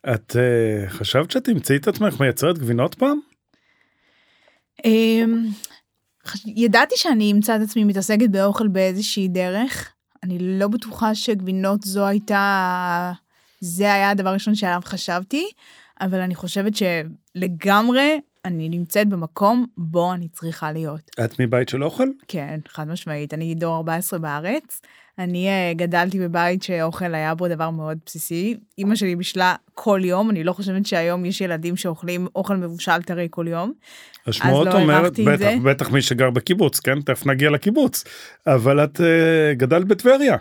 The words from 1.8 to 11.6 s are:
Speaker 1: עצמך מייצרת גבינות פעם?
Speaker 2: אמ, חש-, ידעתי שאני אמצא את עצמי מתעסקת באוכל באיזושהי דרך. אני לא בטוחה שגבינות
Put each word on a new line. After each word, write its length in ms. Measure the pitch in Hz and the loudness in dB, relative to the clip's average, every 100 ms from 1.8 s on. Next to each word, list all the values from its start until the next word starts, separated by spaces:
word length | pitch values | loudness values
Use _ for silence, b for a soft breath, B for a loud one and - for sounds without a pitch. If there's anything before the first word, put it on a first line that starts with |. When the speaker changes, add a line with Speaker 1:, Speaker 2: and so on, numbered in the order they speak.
| 214 | 2
Speaker 1:
עצמך 320 | 196 214 139 | 0 -2 2
מייצרת 380 | 135 117 156 170 | 0 2 0 0
גבינות 360 | 120 120 139 | -2 0 0
פעם? 240 | - 269 294 - _ _ _ _ _ _ _ _ _ _ _ _ _ _ - | 0 0 0 -6 _ _ _ _ _ _ _ _ _ _ _ _ _ _ -2
Speaker 2:
אמ, 640 | 226 220 226 226 226 233 226 208 B B _ _ _ _ - | 2 4 4 4 2 0 -2 -4 B B _ _ _ _ -14
חש-, 200 | 196 214 | -12 -8
ידעתי 480 | 214 233 233 - 254 | 0 4 6 4 2
שאני 360 | 349 233 208 | 2 2 4
אמצא 240 | 202 208 220 | 4 4 0
את 40 | |
עצמי 240 | 214 226 | 0 2
מתעסקת 440 | 208 196 185 214 233 | 2 2 2 4 4
באוכל 380 | 196 196 202 214 | 4 2 2 0
באיזושהי 600 | 185 185 185 208 - 190 | 2 0 0 -4 -2 -2
דרך. 640 | 180 180 190 262 - - _ _ _ | 0 -2 -2 -2 -4 -12 _ _ _
אני 160 | 180 180 | -8 -4
לא 280 | 185 190 202 | -2 0 0
בטוחה 460 | 233 233 - 226 | -2 -6 -4 -2
שגבינות 680 | 214 - 208 185 190 | -2 -2 -2 -2 -2